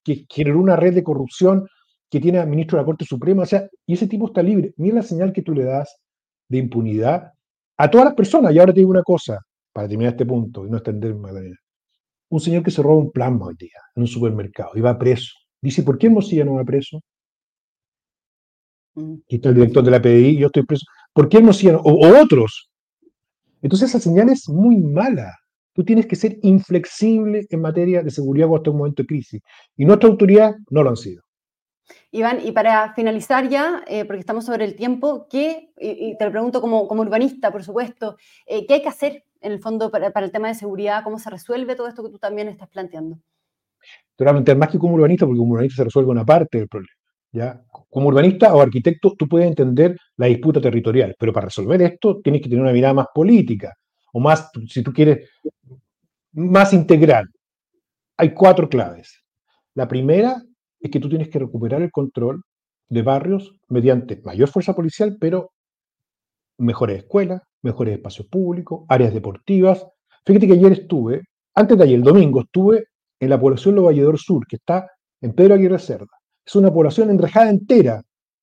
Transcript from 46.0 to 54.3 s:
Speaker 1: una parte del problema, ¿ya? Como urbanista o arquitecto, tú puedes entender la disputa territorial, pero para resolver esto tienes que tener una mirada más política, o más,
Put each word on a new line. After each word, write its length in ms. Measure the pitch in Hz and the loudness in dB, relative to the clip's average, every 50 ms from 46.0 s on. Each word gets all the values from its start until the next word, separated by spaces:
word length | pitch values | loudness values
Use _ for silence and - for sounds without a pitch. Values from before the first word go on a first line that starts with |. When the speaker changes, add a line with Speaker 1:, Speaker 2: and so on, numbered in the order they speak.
| 131 131 | -2 0
Speaker 1:
una 140 | 123 117 110 | -2 -2 2
parte 340 | 113 151 170 160 - - 117 | 2 2 2 2 -2 -6 -8
del 100 | 104 98 | -8 -8
problema, 240 | - 104 95 - _ _ _ _ _ _ _ _ - | -12 -16 -16 -18 _ _ _ _ _ _ _ _ -12
¿ya? 280 | 113 117 127 123 - _ _ _ - _ _ | -10 -10 -10 -12 -16 _ _ _ -20 _ _
Como 200 | - 131 139 143 | -6 -2 0 2
urbanista 460 | 135 139 156 185 190 - 240 208 170 | 4 4 4 4 4 4 4 6 6
o 60 | 143 | 6
arquitecto, 540 | 139 120 104 127 - 170 165 - - 190 196 - | 4 4 2 -2 -2 -2 -2 0 0 -2 0 -2
tú 80 | 156 | -6
puedes 220 | 143 170 170 175 175 | -2 0 0 0 0
entender 480 | 156 151 135 127 123 135 165 180 175 - _ _ _ | 0 -2 -2 0 2 2 2 2 0 -4 _ _ _
la 100 | - 123 | -2 0
disputa 340 | 123 120 120 143 156 143 151 | 0 0 0 0 0 0 0
territorial, 560 | - 123 113 117 101 113 110 131 117 95 92 - | 0 -2 -2 -2 -2 -2 0 -2 -2 -2 -4 -6
pero 140 | 117 113 101 | -6 -4 -4
para 140 | 110 - | -4 -6
resolver 360 | - - - 98 107 165 185 175 | -8 -10 -8 -6 -2 0 0 0
esto 380 | 170 175 - - 214 190 208 | 0 -2 -2 -2 -2 -2 -2
tienes 200 | - 139 147 147 | -2 -2 -2 -2
que 80 | 147 127 | -2 -4
tener 140 | 120 120 131 | -4 -2 0
una 100 | 131 123 | 0 2
mirada 220 | 123 127 135 135 | 2 2 2 2
más 120 | 139 131 - - | 0 -2 -4 -2
política, 640 | 151 160 202 240 208 139 120 113 101 101 - - _ _ _ _ _ _ _ - | -2 2 4 4 4 2 0 -4 -8 -10 -14 -20 _ _ _ _ _ _ _ -6
o 80 | 120 | -2
más, 280 | 131 151 | 0 2